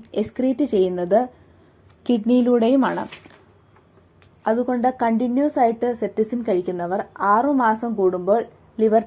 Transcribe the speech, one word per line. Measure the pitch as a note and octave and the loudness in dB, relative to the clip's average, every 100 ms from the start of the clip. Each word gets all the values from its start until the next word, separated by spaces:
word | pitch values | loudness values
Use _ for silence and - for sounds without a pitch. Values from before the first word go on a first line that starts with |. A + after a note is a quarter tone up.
| - - | -6 -6
എക്സ്ക്രീറ്റ് | A3 - B3+ B3+ C#4+ | -6 -2 -2 -2 0
ചെയ്യുന്നത് | G#3 F#3 F3+ F3 G3+ B3 - _ _ _ _ _ _ - | 0 0 -2 0 2 0 -6 _ _ _ _ _ _ -2
കിഡ്നിയിലൂടെയുമാണ്. | A#3+ A3 B3 A#3+ A#3+ A3+ C4+ A3+ - - - - - _ _ _ _ _ _ _ _ _ _ - | 0 2 2 4 2 4 2 2 -2 -8 -14 -20 -20 _ _ _ _ _ _ _ _ _ _ -4
അതുകൊണ്ട് | A3+ B3 B3 A#3+ B3+ | -2 -2 -2 -2 0
കണ്ടിന്യുവസ് | A#3 A3+ B3 B3 D4 D4 A#3 | 0 0 0 0 0 2 0
ആയിട്ട് | A3+ A#3+ A#3 | 0 -4 -4
cetirizine | G3+ - A3 A#3+ A3+ | -4 -4 -4 -4 -2
കഴിക്കുന്നവർ | F3+ F3+ F3+ F3 G3 - - G3 | -2 -2 -6 -4 -4 -6 -4 2
ആറു | G#3 C4+ C#4 | 2 2 2
മാസം | A#3 A3+ A#3+ G#3 | 2 0 -4 0
കൂടുമ്പോൾ | F#3+ F#3 F3+ A3+ A3 - _ - | 0 0 0 0 0 -10 _ -2
ലിവർ | A3 A3 | 2 2